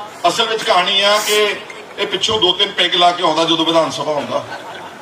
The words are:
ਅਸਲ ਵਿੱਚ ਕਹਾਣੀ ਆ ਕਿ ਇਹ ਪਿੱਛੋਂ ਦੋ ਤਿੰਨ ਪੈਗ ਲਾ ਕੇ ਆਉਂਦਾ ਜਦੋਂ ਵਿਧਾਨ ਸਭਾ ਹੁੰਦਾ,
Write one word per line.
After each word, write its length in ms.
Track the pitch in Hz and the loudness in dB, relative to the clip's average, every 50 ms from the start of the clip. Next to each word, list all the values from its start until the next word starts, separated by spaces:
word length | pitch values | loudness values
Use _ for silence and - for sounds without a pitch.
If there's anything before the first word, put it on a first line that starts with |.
| 208 - - - - | -10 -12 -10 -2 0
ਅਸਲ 180 | 175 175 233 226 | 0 2 2 -2
ਵਿੱਚ 180 | 220 220 220 - | -2 -2 -4 0
ਕਹਾਣੀ 380 | 226 202 180 180 - 202 196 | 2 2 4 4 4 2 2
ਆ 160 | 202 202 208 | 4 4 4
ਕਿ 380 | 214 208 208 208 214 208 202 190 - - - - - - - - | 2 2 2 2 2 2 2 -2 -6 -8 -14 -16 -16 -16 -14 -8
ਇਹ 100 | 202 202 | -6 -6
ਪਿੱਛੋਂ 320 | 202 - 185 - 226 220 220 | -4 -2 -2 0 0 0 2
ਦੋ 120 | 180 180 | 2 2
ਤਿੰਨ 200 | - - 202 190 | 2 2 0 -2
ਪੈਗ 240 | - - 180 170 175 | 0 0 0 0 2
ਲਾ 160 | 175 175 175 | 4 4 4
ਕੇ 120 | 175 - 180 | 2 2 0
ਆਉਂਦਾ 200 | 165 156 160 165 | 0 2 2 2
ਜਦੋਂ 220 | 165 165 160 160 | 2 2 0 0
ਵਿਧਾਨ 260 | 160 165 165 156 139 | 2 2 2 2 2
ਸਭਾ 220 | - 151 - 151 151 | -2 -4 -4 -2 -2
ਹੁੰਦਾ, 320 | 143 123 117 123 - - - - - - - - - - - - - | -2 -2 -2 -4 -4 -4 -6 -12 -12 -12 -12 -14 -14 -14 -14 -14 -8